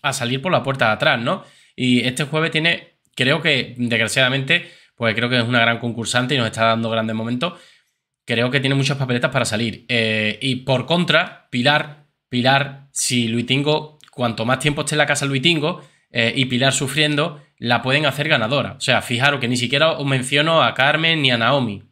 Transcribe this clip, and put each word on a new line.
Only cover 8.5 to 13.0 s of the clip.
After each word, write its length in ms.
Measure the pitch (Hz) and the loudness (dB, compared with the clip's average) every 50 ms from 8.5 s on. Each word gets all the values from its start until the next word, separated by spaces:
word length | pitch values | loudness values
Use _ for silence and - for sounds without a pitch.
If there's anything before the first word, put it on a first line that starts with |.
que 80 | 131 139 | 0 0
tiene 160 | 131 135 139 | 0 2 0
muchas 220 | 139 135 139 139 | 0 0 0 -2
papeletas 340 | 135 139 123 123 120 - - | -2 -2 -2 -2 -2 -2 0
para 140 | 139 135 117 | 0 0 -2
salir. 400 | - 110 107 117 113 98 - - | 0 -2 -2 -2 -4 -6 -8 -8
Eh, 500 | - 127 117 113 110 110 110 107 107 107 - | -4 -2 0 0 0 0 0 -2 -2 -4 -4
y 160 | - 135 127 | -4 -4 -4
por 280 | 131 - - 131 123 - | -4 -2 -2 -2 -2 0
contra, 600 | - 165 175 175 - 151 160 180 208 - - _ _ | 0 0 0 2 2 2 2 2 0 -8 -20 _ _
Pilar, 540 | - 123 120 143 147 151 151 - - - _ _ _ _ _ | -4 0 2 2 2 2 0 -4 -12 -20 _ _ _ _ _
Pilar, 600 | _ - 123 120 131 135 139 143 139 - - - _ | _ -4 0 2 4 4 2 0 -2 -8 -16 -20 _
si 380 | _ - | _ -6